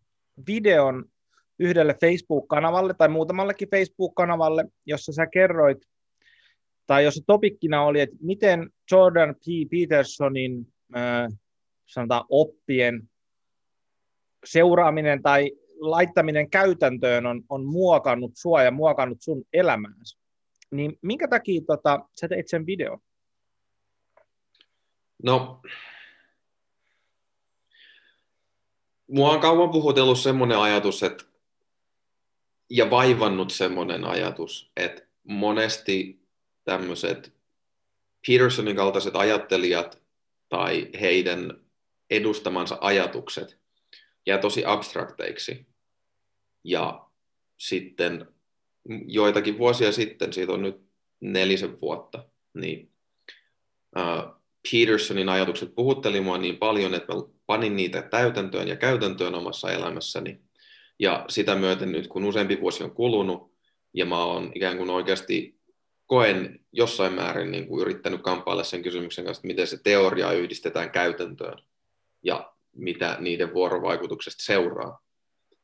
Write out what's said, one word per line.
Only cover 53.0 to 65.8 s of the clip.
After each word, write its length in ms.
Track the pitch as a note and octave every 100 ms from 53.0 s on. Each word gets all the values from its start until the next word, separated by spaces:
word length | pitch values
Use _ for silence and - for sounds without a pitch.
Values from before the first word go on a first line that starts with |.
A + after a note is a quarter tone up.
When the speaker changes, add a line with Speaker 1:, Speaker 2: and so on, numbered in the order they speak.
| _ _ - - _ _ _ _ _ -
Speaker 2:
ää, 380 | E2+ E2 - - _ _ -
Petersonin 580 | A#2 A2+ G#2+ - G2 F#2+
ajatukset 460 | F#2 F#2 E2+ F2+ -
puhutteli 460 | B2 C3+ A#2 G2+
mua 160 | F#2+ F2+
niin 200 | F2+ F2
paljon, 360 | A2 G#2 F#2+
että 200 | F2+ -
mä 80 | F2 - _ -
panin 300 | G#2+ A2+ G2+
niitä 260 | F2+ F2
täytäntöön 640 | - A2+ A#2+ G#2+ F#2+ F#2+ F#2
ja 80 | -
käytäntöön 600 | B2 B2 G#2 F2+ F2+ F2+
omassa 360 | F2+ E2 F#2+
elämässäni. 680 | F2+ F2 E2+ - - F#2 - _ _ _ - _ -
Ja 260 | G2 E2+ -
sitä 260 | - G2 G2
myöten 360 | F#2+ F#2 F#2
nyt, 160 | D#2+ E2+
kun 160 | F#2
useampi 380 | G2+ G#2 G2 G2+
vuosi 220 | F2+ -
on 80 | F2
kulunut, 640 | - A#2+ G#2+ F#2+ E2+ - _ _ _ _
ja 120 | - F2
mä 180 | F2
oon 280 | F2 F2 F2 -
ikään 220 | F#2 F2+
kuin 120 | F#2
oikeasti 720 | F2+ F#2 F#2 - F#2 - _ _ _